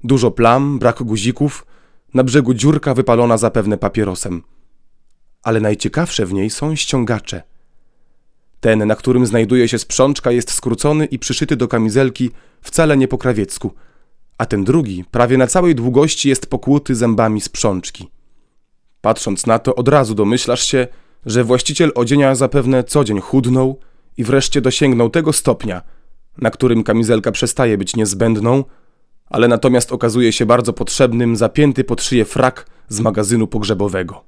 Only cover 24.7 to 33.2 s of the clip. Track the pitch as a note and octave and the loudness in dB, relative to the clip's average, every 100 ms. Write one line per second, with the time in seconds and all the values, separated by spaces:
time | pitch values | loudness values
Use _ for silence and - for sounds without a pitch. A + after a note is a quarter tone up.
24.7 | - C#3+ A#2+ A#2 E3+ D#3 D3 - G#2+ G#2+ | 2 2 2 2 0 0 0 0 -2 -4
25.7 | F2+ - - - - - - A2+ - B2+ | -8 -12 -20 -20 -20 -20 -4 -4 0 0
26.7 | A2+ A2 A2+ A2+ A2+ G#2+ G2+ A#2+ - A#2+ | 2 0 0 2 0 0 -4 -4 0 0
27.7 | G2+ F#2+ A#2 G#2+ G2 A2+ G#2+ A2+ C3+ C3+ | 0 -2 -2 -4 0 0 0 0 0 -2
28.7 | - _ _ _ - _ - A#2+ A#2 C3 | -16 _ _ _ -20 _ 0 2 4 2
29.7 | B2 - B2 A#2 A2+ A#2 A2 A2+ A#2+ A#2 | 2 0 -4 -2 2 0 0 2 2 2
30.7 | G2+ F#2+ - C#3 A#2 A#2+ A2+ A2 - D3 | -4 -6 2 2 2 0 0 0 2 2
31.7 | C3+ B2+ A#2 - B2 G#2 - B2+ - - | 2 -2 -4 0 0 0 0 -2 -2 -20
32.7 | - - G#2 A#2 G2+ | -20 -10 -2 -2 -2